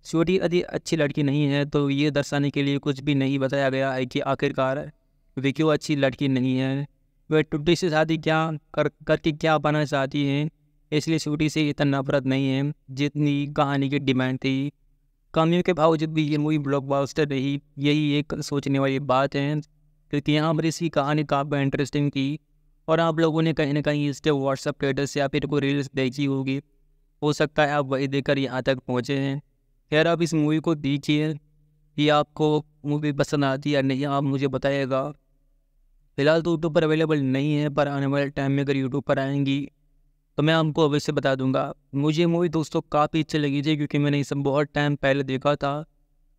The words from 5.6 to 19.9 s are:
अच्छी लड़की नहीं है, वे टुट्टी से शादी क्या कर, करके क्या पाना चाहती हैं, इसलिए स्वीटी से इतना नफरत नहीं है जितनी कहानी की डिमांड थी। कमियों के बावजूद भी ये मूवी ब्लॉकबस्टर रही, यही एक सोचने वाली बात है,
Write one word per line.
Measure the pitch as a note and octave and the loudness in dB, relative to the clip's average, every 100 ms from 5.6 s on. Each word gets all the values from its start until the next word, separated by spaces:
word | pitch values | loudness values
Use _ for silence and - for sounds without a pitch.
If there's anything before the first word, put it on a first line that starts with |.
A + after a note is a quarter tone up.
| D#3 | 0
अच्छी | D3+ - D3 | 0 0 0
लड़की | C#3 - C#3+ | 0 0 0
नहीं | C3 C3 B2+ | 0 0 0
है, | C3+ C#3 C#3+ _ _ _ _ | -2 -4 -8 _ _ _ _
वे | D#3 | 0
टुट्टी | - D#3 D3 E3+ | 0 -2 0 2
से | F3+ | 2
शादी | D3+ D#3+ D#3+ | 2 2 0
क्या | D#3 D#3+ D#3+ D#3 _ | 0 0 0 -6 _
कर, | - C#3 _ D3+ | -2 -2 _ -2
करके | D#3 E3 | 0 0
क्या | D3+ D#3+ D3+ | 0 2 2
पाना | D3+ D3+ | 2 0
चाहती | C#3+ D3 C3+ D3 | 0 -2 -2 -2
हैं, | C#3+ C#3 D3+ _ _ _ _ | 0 0 -2 _ _ _ _
इसलिए | D3+ E3 D#3+ | -2 0 -2
स्वीटी | D3+ D3 D3+ | -2 0 0
से | D#3 D3 | 0 -2
इतना | C#3+ C#3+ C#3 | 2 0 0
नफरत | C3+ C#3+ C3 | 0 0 2
नहीं | C3+ C#3 | 0 0
है | C3 C#3+ D3 - | 0 -2 -6 -14
जितनी | C3 C#3+ D3 D3 C#3+ C#3+ | -4 -4 0 0 0 -2
कहानी | D3 C#3 C#3 C#3 | -2 0 0 0
की | C#3+ | 0
डिमांड | C3+ B2+ B2+ C3 | 0 0 0 -2
थी। | C3+ C3+ C#3+ _ _ _ _ _ _ | -2 -2 -4 _ _ _ _ _ _
कमियों | - D#3+ F3 | 0 2 2
के | F3+ | 2
बावजूद | E3 E3 D#3+ D#3+ | 4 4 4 0
भी | D#3 | 0
ये | D3+ D3+ | 0 0
मूवी | D3+ D#3 | 2 0
ब्लॉकबस्टर | C#3 C#3 C3+ C#3 C#3 - D3 | 0 -2 0 -2 -2 -2 0
रही, | C3+ C3+ C#3 _ - | 0 -2 -4 _ -2
यही | C#3+ D3+ D3+ | 2 2 2
एक | C#3+ C#3+ D3 | 0 -2 -8
सोचने | D3 C#3+ C#3+ C#3 | -4 -4 0 0
वाली | C3+ C3+ | 2 0
बात | C3+ B2+ C#3+ | 0 2 2
है, | C#3+ C#3+ D3+ - _ _ | 0 -2 -2 -6 _ _